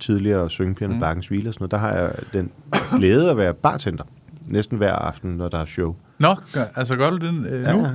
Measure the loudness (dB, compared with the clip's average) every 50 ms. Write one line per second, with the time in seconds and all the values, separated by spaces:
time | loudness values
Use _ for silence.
0 | 0 0 2 2 4 2 2 2 2 0 0 -2 0 -2 0 -2 -2 -2 0 0
1 | 0 0 -2 -2 -4 -2 -2 -2 -2 -4 -6 -6 -4 -4 -2 -2 0 0 0 0
2 | 0 -2 -4 -6 -10 -4 -4 -4 -4 -4 -8 -16 -10 -4 -4 -4 -2 0 2 4
3 | 6 6 6 6 6 4 4 4 2 2 0 2 0 0 0 0 -4 -4 -4 -6
4 | -10 -14 -16 -20 _ -20 -20 -18 -8 -2 0 0 0 0 -2 0 2 2 2 0
5 | -2 -4 -6 -6 -8 -6 -6 -4 -4 -4 -2 -4 -4 -4 -4 -2 -2 -2 -4 -6
6 | -14 -20 _ _ 2 2 2 0 -4 -8 -4 -4 -4 -4 -4 -6 -2 -2 0 2
7 | 2 0 0 0 -2 -4 -4 -4 -4 -4 -4 -2 0 2 2 2 2 2